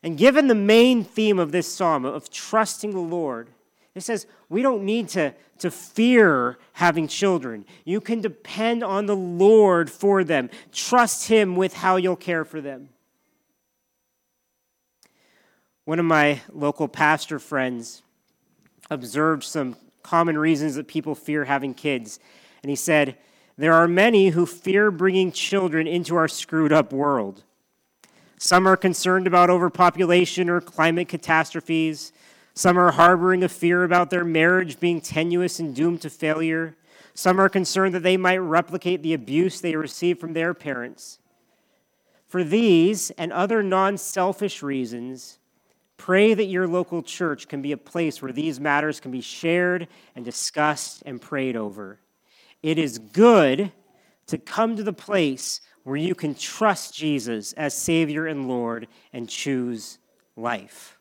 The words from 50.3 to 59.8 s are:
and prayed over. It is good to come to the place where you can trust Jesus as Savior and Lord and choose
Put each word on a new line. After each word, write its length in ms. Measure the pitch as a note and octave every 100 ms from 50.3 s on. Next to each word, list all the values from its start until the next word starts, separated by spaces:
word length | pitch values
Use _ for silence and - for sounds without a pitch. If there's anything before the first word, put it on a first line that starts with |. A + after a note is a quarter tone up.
| - - - D3+ D3 - - -
and 160 | B2
prayed 340 | - D3 C3 A#2
over. 460 | G#2+ G2 G2 G2+ _ _ _ _ _ _
It 160 | D#3 D#3+
is 200 | D3+ A#2
good 760 | A2 - A#3 A3 D3 C#3 G3 _ _ _ _ _ -
to 100 | D#3
come 380 | - - A3+ A3
to 80 |
the 80 | G#3+
place 680 | F3+ - G3+ D#3 C3 - - _ _
where 140 | - C#3
you 180 | E3 F3+
can 180 | F#3+
trust 600 | F#3+ - - A3 F#3+ -
Jesus 580 | - D#3 C#3+ A#2 A2+ G2+
as 220 | - C#3+ -
Savior 500 | - E3 D#3+ D3+ D#3+
and 220 | D3 C3
Lord 400 | B2 A#2 A#2 A#2 _ _
and 160 | B2+ A#2
choose 680 | - D3 C3 B2 A2+